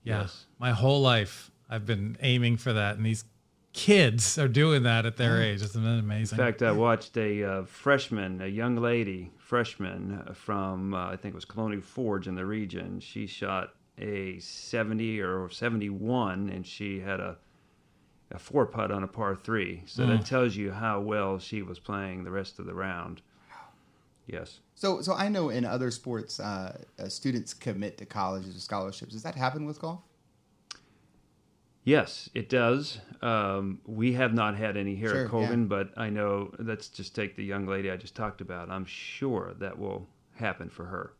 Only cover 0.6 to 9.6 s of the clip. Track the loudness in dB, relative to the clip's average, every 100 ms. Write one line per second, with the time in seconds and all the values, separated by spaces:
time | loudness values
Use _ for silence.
0.6 | 2 6 6 8 8 6 4 -4 -18 _
1.6 | _ -6 0 0 0 0 4 4 4 2
2.6 | 2 2 2 2 0 0 -4 _ _ _
3.6 | _ 0 8 10 8 6 2 4 4 6
4.6 | 6 6 6 4 2 2 4 6 4 2
5.6 | -2 0 2 2 2 0 0 2 2 4
6.6 | 4 6 6 4 0 0 0 0 0 -2
7.6 | -6 -2 4 4 4 -2 -2 -4 -4 0
8.6 | 0 2 4 2 0 -4 -10 -16 -2 0